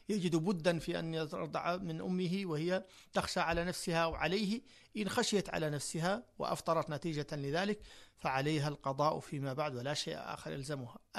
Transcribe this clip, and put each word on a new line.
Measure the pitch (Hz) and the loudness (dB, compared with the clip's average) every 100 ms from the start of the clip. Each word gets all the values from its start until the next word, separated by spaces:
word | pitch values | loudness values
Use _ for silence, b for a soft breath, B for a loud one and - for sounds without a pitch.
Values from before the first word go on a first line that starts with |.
| B | B
يجد | 208 175 160 | 0 4 4
بُدًّا | 160 185 165 170 | 4 2 4 2
في | - 170 | 2 -2
أن | 165 | -2
يرضع | 160 151 190 160 156 170 180 | -2 -2 -4 -4 -2 0 0
من | 185 160 | -2 -4
أمه | 185 185 180 190 190 | 0 0 2 0 0
وهي | 151 170 185 202 B B | 0 0 0 -2 B B
تخشى | 196 - - | -2 0 0
على | 160 170 175 | 2 2 0
نفسها | 170 - 165 165 | -2 0 2 2
وعليه، | 151 156 196 196 226 - B B - | 2 2 2 2 0 -6 B B -4
إن | 196 | 0
خشيت | - 220 202 - | 2 4 4 2
على | 170 156 | 0 0
نفسها | 147 - 165 175 208 - - | 0 -2 0 0 0 -2 -4
وأفطرت | - 147 - 160 151 | -2 0 2 2 2
نتيجة | 147 170 151 143 | -2 -2 -4 -4
لذلك | 147 139 156 202 208 B B B B | -4 -2 0 0 -2 B B B B
فعليها | 151 131 143 156 147 | 0 2 2 2 0
القضاء | 143 135 135 151 160 | -2 -2 2 2 2
فيما | - 147 139 | -2 -4 -2
بعد، | 131 151 123 | -2 -2 -2
ولا | 127 | -2
شيء | 147 - 156 | -2 -4 -6
آخر | - 113 160 | -6 -8 -6
يلزمها. | 151 135 143 127 - _ | -6 -4 -6 -6 -12 _